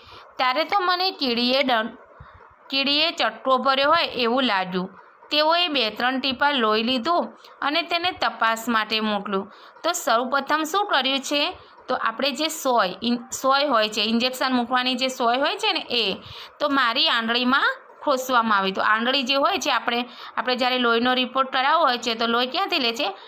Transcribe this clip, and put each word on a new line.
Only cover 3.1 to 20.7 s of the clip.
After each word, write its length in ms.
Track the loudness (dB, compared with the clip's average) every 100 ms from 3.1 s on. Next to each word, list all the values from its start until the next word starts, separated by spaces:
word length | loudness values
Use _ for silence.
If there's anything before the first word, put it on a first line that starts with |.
ચટકો 460 | 0 -4 -2 0 2
ભર્યો 340 | 2 2 4
હોય 140 | 2 0
એવું 380 | -2 0 2
લાગ્યું. 460 | 2 0 -2 -4 -6 -10 -20 -20 -4
તેઓએ 360 | 2 2 2 2
બે 220 | 0 -2
ત્રણ 300 | 0 -2 0
ટીપા 320 | -2 0 0
લોહી 320 | 2 2 2
લીધું 540 | 0 -2 0 0 -2 -10 -20 -6
અને 200 | -2 -2
તેને 300 | -2 -2 -2
તપાસ 580 | -2 -4 0 -2 0 0
માટે 300 | 0 0 -2
મોકલ્યું. 520 | 0 -2 -2 -4 -4 -14 -20 -6
તો 80 | -4
સૌપ્રથમ 720 | -2 0 0 2 -2 0 -2
શું 220 | 0 -2 0
કર્યું 340 | 0 0 -2
છે? 380 | -2 -2 -2 -6 -18 -16 -6
તો 80 | -2
આપણે 360 | -2 -2 -2
જે 160 | -2 -4
સોય, 480 | -2 0 2 2 -2
ઇન-, 260 | -2 -2 -6
સોય 380 | -4 2 2 2
હોય 220 | 2 2
છે, 120 | 0
ઇન્જેક્શન 520 | 0 0 0 -2 0
મૂકવાની 420 | 0 0 0 0 -2
જે 120 | -2
સોય 300 | 0 0 2
હોય 180 | 0 0
છે 180 | -2
ને 120 | -2 -2
એ, 260 | -2 -2 -4 -10 -18 -16 -4
તો 100 | 0
મારી 400 | 2 2 2 2
આંગળીમાં 640 | 2 0 0 2 2 2 -2 -12 -6
ખોસવામાં 560 | -2 -2 2 2 4 2
આવી. 140 | 0
તો 100 | 0
આંગળી 420 | 2 2 2 0
જે 120 | 0 2
હોય 220 | 2 0
છે, 140 | 0
આપણે, 340 | 0 0 -2 -4 -12 -10 -6
આપણે 180 | -2 0
જ્યારે 220 | 0